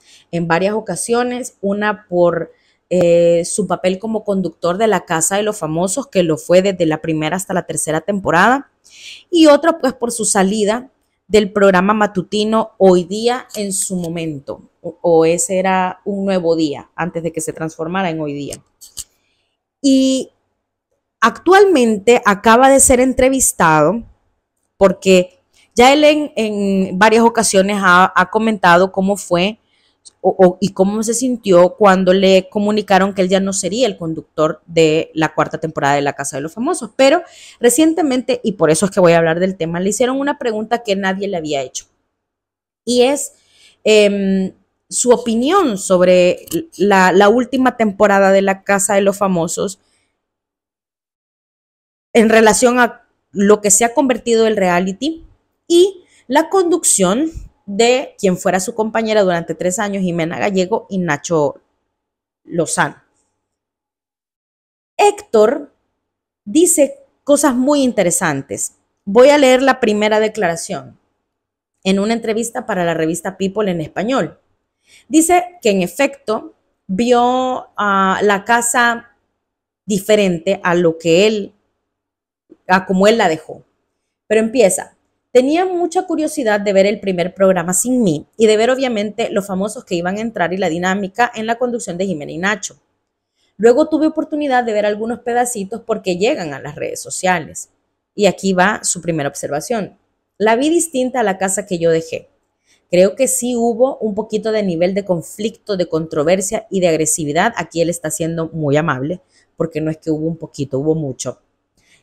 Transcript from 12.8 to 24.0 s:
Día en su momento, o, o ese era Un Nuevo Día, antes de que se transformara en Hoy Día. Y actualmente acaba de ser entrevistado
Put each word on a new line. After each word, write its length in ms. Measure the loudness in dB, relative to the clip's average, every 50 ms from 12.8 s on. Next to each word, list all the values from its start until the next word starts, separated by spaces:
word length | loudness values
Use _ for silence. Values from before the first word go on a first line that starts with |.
| 4 4 6 4 2
Día 460 | -2 -6 -4 -2 -2 -2 -2 -6 _ -10
en 160 | -8 -8 -6 -6
su 240 | -6 -6 -6 -6
momento, 760 | -6 -6 -6 -8 -6 -6 -8 -8 -10 -10 -12 -14 -14 -14 _ _ _
o, 160 | -14 -14 -14 _
o 240 | 0 2 4 4 4
ese 340 | 4 2 0 -2 -2 -2 -2
era 420 | 0 0 0 0 0 -2 -6 -8 -8
Un 200 | -8 -6 -4 -4
Nuevo 300 | -2 -2 -2 0 0 0
Día, 360 | 0 0 -2 -4 -8 -14 _ _
antes 280 | -8 -8 -6 -6 -6 -8
de 100 | -6 -6
que 80 | -6
se 120 | -8 -8 -8
transformara 580 | -8 -8 -10 -8 -8 -10 -6 -4 -4 -4 -4
en 100 | -4 -6
Hoy 120 | -6 -8 -8
Día. 300 | -8 -10 -12 -12 -16 _ _ _ _ -20 -20 _ -18 -18 _ _ _ _ _ _ _ _ _ _ _ _ _ _ _
Y 500 | 0 0 0 2 0 0 -2 -4 -6 -10 _ _ _ _ _ _ _ _ _ _ _ _ _ _ _ _ _ -2
actualmente 1000 | -2 -2 -2 -2 0 4 6 6 6 6 4 2 2 2 0 0 2 2 2 4 4
acaba 440 | 0 0 2 4 4 4 6 6 6
de 120 | 6 6
ser 200 | 6 4 4 4
entrevistado 1040 | 2 0 2 2 0 0 2 0 -2 -2 -2 0 2 2 4 4 4 2 0 -2